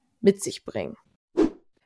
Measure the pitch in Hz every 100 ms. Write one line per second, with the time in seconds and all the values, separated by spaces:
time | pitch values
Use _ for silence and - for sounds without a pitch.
0 | _ _ 196 196 - - - - 80 -
1 | _ _ _ - 330 - _ _